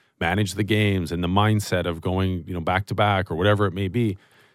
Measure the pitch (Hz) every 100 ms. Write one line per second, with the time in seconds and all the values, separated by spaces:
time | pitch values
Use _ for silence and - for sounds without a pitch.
0 | _ - 85 101 101 92 104 107 104 98
1 | 80 85 87 98 107 104 101 90 87 82
2 | 90 92 95 90 82 90 82 92 101 101
3 | 104 98 92 82 98 107 104 85 98 110
4 | 113 90 _ _ _